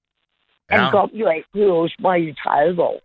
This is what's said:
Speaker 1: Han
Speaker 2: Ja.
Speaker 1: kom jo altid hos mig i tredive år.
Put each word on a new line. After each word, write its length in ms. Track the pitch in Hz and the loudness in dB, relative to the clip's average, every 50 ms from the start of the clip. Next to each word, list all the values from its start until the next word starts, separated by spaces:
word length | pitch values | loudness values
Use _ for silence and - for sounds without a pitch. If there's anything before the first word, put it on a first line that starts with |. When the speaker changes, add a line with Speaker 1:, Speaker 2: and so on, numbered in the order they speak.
| _ _ _ _ _ _ _ _ _ _ _ _ _ - | _ _ _ _ _ _ _ _ _ _ _ _ _ -2
Speaker 1:
Han 100 | 202 220 | 0 0
Speaker 2:
Ja. 100 | 123 135 | 2 2
Speaker 1:
kom 200 | 170 202 185 - - | 2 2 0 0 -2
jo 120 | 214 220 180 | -2 -2 0
altid 420 | 160 160 - - - 202 208 196 | -2 -2 -6 -8 -2 0 2 2
hos 240 | 175 165 165 165 - - | 2 2 0 -2 -4 -2
mig 220 | - 185 185 175 165 156 | 0 0 0 0 0 -2
i 40 | 143 | -6
tredive 500 | - - - - 143 147 170 185 170 147 | -6 -4 -2 0 2 2 2 0 0 -2
år. 180 | 117 - - | -2 -4 -6